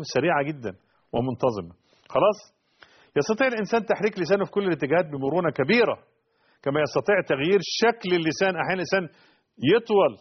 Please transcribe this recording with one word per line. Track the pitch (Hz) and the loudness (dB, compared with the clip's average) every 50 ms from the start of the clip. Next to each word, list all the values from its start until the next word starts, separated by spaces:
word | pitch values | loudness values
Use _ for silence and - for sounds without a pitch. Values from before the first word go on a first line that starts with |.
| 151 - - | -6 -2 -2
سريعة | 131 139 175 165 147 139 | 0 0 2 0 0 -2
جدا | 147 156 139 117 101 90 _ _ _ _ _ _ _ - | -4 -6 -8 -8 -10 -10 _ _ _ _ _ _ _ -4
ومنتظمة. | 120 123 131 120 - - 131 110 101 85 85 87 _ _ _ _ _ _ _ | -4 -2 -2 -4 -2 -2 -2 -2 -2 -8 -10 -14 _ _ _ _ _ _ _
خلاص؟ | - 135 165 208 202 - - _ _ _ _ _ _ _ - _ _ _ _ _ - | 0 2 2 2 2 0 -8 _ _ _ _ _ _ _ -20 _ _ _ _ _ -2
يستطيع | 143 139 - 214 214 269 262 | -2 0 0 0 2 2 0
الإنسان | 240 214 202 - 233 226 202 | 0 -2 -4 0 0 -2 0
تحريك | - 190 - - 214 208 190 | 0 -2 0 0 -2 -2 -2
لسانه | 170 151 196 208 185 | 0 0 0 0 0
في | - | -2
كل | - 202 202 | -2 -2 0
الاتجاهات | 185 170 139 156 131 151 175 180 | 0 -2 -2 0 0 0 0 0
بمرونة | 156 143 139 135 139 151 180 175 156 | -2 -4 -6 -4 -2 -2 0 0 -2
كبيرة، | - - 131 143 220 240 220 160 117 - _ _ _ _ _ _ _ _ _ _ _ _ - | 0 -2 0 0 2 2 2 2 0 -4 _ _ _ _ _ _ _ _ _ _ _ _ -6
كما | 139 139 151 | -2 0 0
يستطيع | 151 139 - 147 - - 208 185 - - | 0 0 -2 -2 0 2 2 0 2 0
تغيير | 151 135 143 170 196 196 165 | -2 0 2 2 2 2 0
شكل | - - - 220 233 226 233 - 180 180 | -2 -4 0 2 2 2 0 -2 -2 -2
اللسان. | 175 160 160 143 - 196 190 185 | 0 0 -2 0 0 0 0 0
أحيانا | 165 135 143 185 185 170 | -2 -2 -2 -2 -4 -2
اللسان | - 190 196 175 151 _ _ _ _ _ _ _ _ _ - - 143 196 | 0 0 -2 -2 -4 _ _ _ _ _ _ _ _ _ -2 2 4 4
يطول | 233 233 - 220 196 175 135 104 - | 4 2 2 2 4 4 4 0 -4